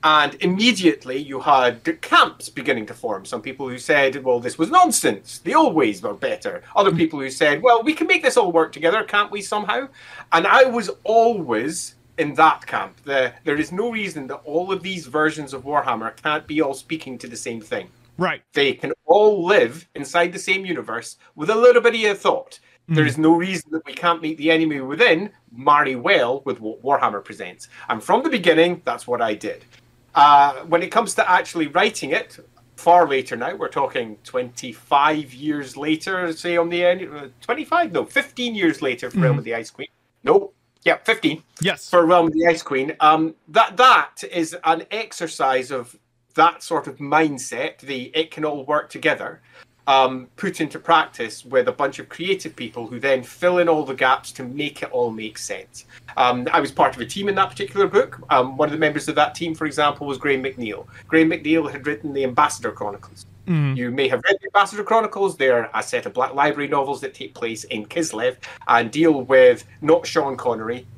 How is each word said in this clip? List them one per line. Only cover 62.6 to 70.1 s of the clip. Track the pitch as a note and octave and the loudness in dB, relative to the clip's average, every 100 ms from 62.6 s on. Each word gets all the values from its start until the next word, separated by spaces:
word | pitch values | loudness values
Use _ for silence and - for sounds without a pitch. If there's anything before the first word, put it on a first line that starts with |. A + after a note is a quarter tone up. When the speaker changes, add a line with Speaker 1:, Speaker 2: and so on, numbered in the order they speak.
| A2+ | -8
Speaker 1:
Chronicles. | - G#2 G2+ - - - - - | -8 -10 -10 -18 -20 -20 -20 -4
Speaker 2:
Mm. | E3 C#3+ C3 | -2 0 -2
Speaker 1:
You | B2 | -4
may | C3 C3+ | -2 0
have | B2+ | 0
read | F#3 G3+ | 0 -4
the | - | 0
Ambassador | G3+ F#3+ G#3 | 0 0 -2
Chronicles. | G3+ A3+ G#3+ G#3 G3 - | 0 0 0 -2 -4 0
They're | C3+ A#2+ A2+ | 2 2 0
a | A2 | -6
set | A2+ A#2+ A#2 | -4 -6 -6
of | |
Black | B2 B2+ | -4 -4
Library | C3+ C#3+ C#3+ C#3 | 0 0 0 -2
novels | C#3+ C3+ C3+ | -2 -2 -6
that | C3 | -10
take | - - | -12 -18
place | - A#2 A#2 | -10 -10 -8
in | - A#2 G#2 | -10 -10 -8
Kislev | E3+ D#3+ A2 B2 B2+ - - - | -6 -4 -2 -4 -4 -16 -14 2
and | A#2+ A#2 | 2 2
deal | C#3+ E3 C#3+ | 2 2 2
with | A#2+ C3 B2+ A#2 - - | 4 8 8 6 -4 -8
not | D3+ E3+ | 2 2
Sean | - | 4